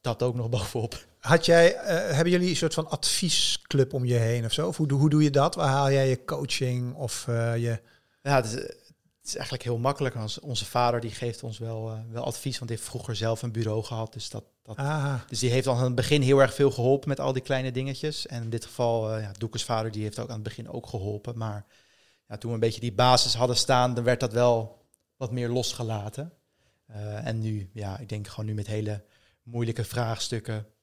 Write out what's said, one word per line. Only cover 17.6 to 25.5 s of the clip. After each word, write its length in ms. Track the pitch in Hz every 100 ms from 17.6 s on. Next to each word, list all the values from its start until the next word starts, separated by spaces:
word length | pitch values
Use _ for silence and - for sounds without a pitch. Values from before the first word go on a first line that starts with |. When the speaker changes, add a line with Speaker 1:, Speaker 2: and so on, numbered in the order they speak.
| 131
Speaker 1:
dingetjes. 540 | 123 135 135 156 151 -
En 160 | 120
in 80 | 113
dit 140 | 113
geval, 480 | - - 120 117 110
eh, 100 | 110
ja, 100 | 107 98
Doekes 260 | 113 113
vader, 260 | - 117 113
die 120 | 104
heeft 160 | 107 -
ook 100 | 117
aan 60 |
het 80 | 113
begin 260 | 107 - 117
ook 160 | 120 -
geholpen. 520 | 110 98 104 - 110
Maar 260 | 110 104 - _ _ _ _ _ _
ja, 80 | 104
toen 100 | 113
we 40 |
een 80 | 113
beetje 180 | 113 -
die 120 | 117
basis 420 | 95 123 127 -
hadden 220 | 117 123 123
staan, 380 | - 127 123
dan 100 | 120
werd 160 | 120 120
dat 120 | 123
wel 520 | 110 123 117 110 - _ _ _ _
wat 160 | 123
meer 160 | 123
losgelaten. 840 | 120